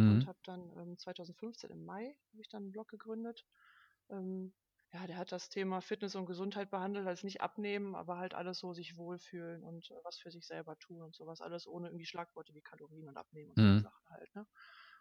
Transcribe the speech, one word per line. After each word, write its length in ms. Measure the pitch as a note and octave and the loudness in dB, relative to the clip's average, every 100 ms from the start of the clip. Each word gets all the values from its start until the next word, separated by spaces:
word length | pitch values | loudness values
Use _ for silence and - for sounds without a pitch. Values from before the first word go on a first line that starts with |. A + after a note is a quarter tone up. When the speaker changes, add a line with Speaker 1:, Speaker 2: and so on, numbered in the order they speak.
Speaker 1:
und 240 | G#2+ G#2+ C#3 | 12 10 8
Speaker 2:
Mhm. 20 | |
Speaker 1:
habe 100 | - | -2
dann, 280 | - F3+ F3 F3 | -10 -10 -10 -10
ähm, 200 | F3 F3 | -8 -8
zweitausendfünfzehn 720 | - F3+ F3 F3 A3+ A#3 - | -8 -8 -8 -8 -10 -8 -10
im 140 | E3 | -10
Mai 320 | E3 F#3 B3 D4 _ | -8 -6 -6 -8 _
habe 100 | A3 | -18
ich 60 | G#3+ | -12
dann 160 | G#3+ G3 | -8 -6
'n 60 | |
Blog 160 | G3+ A3 | -8 -8
gegründet. 580 | G#3 A3 A3 A#3 A#3 - _ - - - _ - | -10 -6 -4 -4 -6 -14 _ -20 -20 -20 _ -8
Ähm, 440 | G3 F#3 F#3 F#3 - _ _ _ | -4 0 0 -2 -8 _ _ _
ja, 140 | F3 F3+ | -8 -4
der 120 | F3 | -4
hat 120 | F3+ | -2
das 160 | F3+ - | -4 -2
Thema 300 | G3 F#3+ F#3 | 0 2 2
Fitness 340 | - G#3 G3+ G3 | 0 -2 0 -2
und 100 | F3+ | -2
Gesundheit 440 | F3 G3 G3+ G3 | 0 0 0 0
behandelt, 360 | G3 F#3+ G3+ F#3+ | 2 2 2 2
also, 180 | F3+ G3 | 0 -2
nicht 140 | F#3+ | 0
Abnehmen, 520 | - - G#3 G3+ G3+ | -2 0 2 2 2
aber 240 | F3 E3+ F3 | -2 -2 -2
halt 160 | F#3 | 0
alles 240 | - F3 F3+ | 0 -2 -2
so 140 | F3+ | -4
sich 220 | E3+ D#3+ E3+ | -4 -6 -6
wohlfühlen 640 | E3+ F3 - F3 E3+ E3+ | -6 -6 -6 -6 -6 -8
und, 240 | E3 E3 - | -8 -10 -10
äh, 20 | E3+ | -10
was 140 | F3 - | -10 -10
für 120 | F3 | -12
sich 140 | E3+ - | -12 -8
selber 320 | D#3+ D#3+ D#3 | -6 -6 -10
tun 240 | - E3+ | -12 -12
und 120 | E3 - | -12 -12
so 100 | D#3+ | -10
was. 140 | E3 | -8
Alles 260 | E3+ E3+ - | -6 -6 -6
ohne 200 | E3+ F3 | -6 -6
irgendwie 180 | E3+ E3 | -6 -6
Schlagworte 480 | F3 E3+ - - | -6 -6 -8 -12
wie 80 | D3+ | -16
Kalorien 460 | - - D3+ D#3 D#3 | -16 -16 -14 -12 -10
und 80 | C#3 | -10
Abnehmen 340 | - D#3 D3 | -10 -14 2
und 80 | - | 10
so 80 | G#2+ | 12
'ne 80 | G2+ | 10
Speaker 2:
Mhm. 40 | |
Speaker 1:
Sachen 280 | G#2+ - - | 8 -4 -18
halt, 240 | - - | -16 -12
ne? 120 | G3+ G#3+ - - - - - | -12 -12 -16 -20 -18 -20 -20